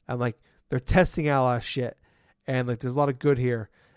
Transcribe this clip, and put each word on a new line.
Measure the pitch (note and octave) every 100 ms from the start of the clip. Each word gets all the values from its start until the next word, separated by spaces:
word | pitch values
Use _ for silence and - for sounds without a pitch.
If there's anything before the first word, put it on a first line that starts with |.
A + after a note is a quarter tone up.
| -
And, | B2
like, | A#2+ - _ _ -
they're | C3
testing | - F#3 F3 - D3
out | C#3
a |
lot | B2+ A#2+
of |
shit. | - C3+ A#2+ - _ _ _ _ -
And, | C3 B2
like, | A#2
there's | B2+ C3
a |
lot | C#3+
of | B2+
good | D3 B2+
here. | B2 A#2 A2 _ _